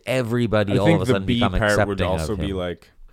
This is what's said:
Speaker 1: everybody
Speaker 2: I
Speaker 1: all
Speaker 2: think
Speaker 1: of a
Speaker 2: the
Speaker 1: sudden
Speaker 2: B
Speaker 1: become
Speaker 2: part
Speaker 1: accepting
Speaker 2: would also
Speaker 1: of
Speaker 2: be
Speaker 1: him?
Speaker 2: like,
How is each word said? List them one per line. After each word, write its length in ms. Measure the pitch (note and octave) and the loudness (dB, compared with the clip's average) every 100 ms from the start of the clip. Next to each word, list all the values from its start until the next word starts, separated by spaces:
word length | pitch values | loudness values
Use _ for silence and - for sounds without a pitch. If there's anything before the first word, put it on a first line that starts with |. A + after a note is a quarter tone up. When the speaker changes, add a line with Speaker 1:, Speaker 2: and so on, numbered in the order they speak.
| - | -4
Speaker 1:
everybody 680 | B2+ A2+ A#2+ A#2 G#2+ G2+ | -4 -2 0 2 2 2
Speaker 2:
I 40 | F#2+ | 2
Speaker 1:
all 80 | G2+ | 4
Speaker 2:
think 120 | E3 | 2
Speaker 1:
of 40 | |
a 40 | B2+ | 2
Speaker 2:
the 60 | |
Speaker 1:
sudden 120 | G2 G2 | 0 0
Speaker 2:
B 100 | A#2+ | 0
Speaker 1:
become 140 | G2+ | 0
Speaker 2:
part 100 | F#2 G#2+ | 2 2
Speaker 1:
accepting 160 | G#2 G2+ | 2 0
Speaker 2:
would 140 | F#2+ | 0
also 300 | F2+ F#2 D#2+ | -2 -2 -4
Speaker 1:
of 60 | G2 | -4
Speaker 2:
be 80 | G2 | -4
Speaker 1:
him? 60 | F#2+ | -4
Speaker 2:
like, 340 | F2+ E2+ - - - | -6 -8 -14 -20 -20